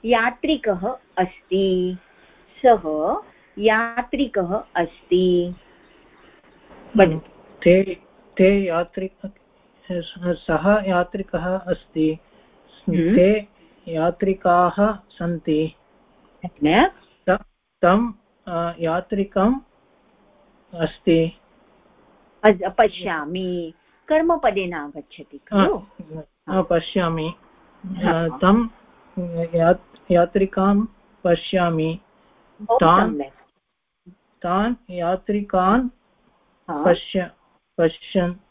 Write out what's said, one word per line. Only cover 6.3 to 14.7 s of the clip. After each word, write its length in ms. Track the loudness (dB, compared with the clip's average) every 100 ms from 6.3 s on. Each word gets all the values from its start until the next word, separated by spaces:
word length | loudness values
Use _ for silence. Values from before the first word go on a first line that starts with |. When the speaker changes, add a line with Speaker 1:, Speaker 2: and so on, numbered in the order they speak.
| _ _ _ _ -20 -4 4
Speaker 1:
वदतु। 220 | 4 2 -10 -20 -20 0
Speaker 2:
ते, 320 | 4 4 2 -8 _ _ _ 2
ते 280 | 2 4
यात्रिक-, 680 | 0 -4 -6 -10 -12 _ -18 _ _ _ _ _ -10 -10 -10 -8 -4
सः 520 | -4 -2 0 2 2 2
यात्रिकः 680 | 0 0 -6 -6 -6 -4 -6
अस्ति, 600 | -4 -8 _ -2 -2 -2 _ _ _ _ _ -8 -2
Speaker 1:
हम्म। 280 | 0 4 6
Speaker 2:
ते 320 | 6 4 -4 _ _ _ -8
यात्रिकाः 1040 | -2 -2 0 -4 0 2 4 2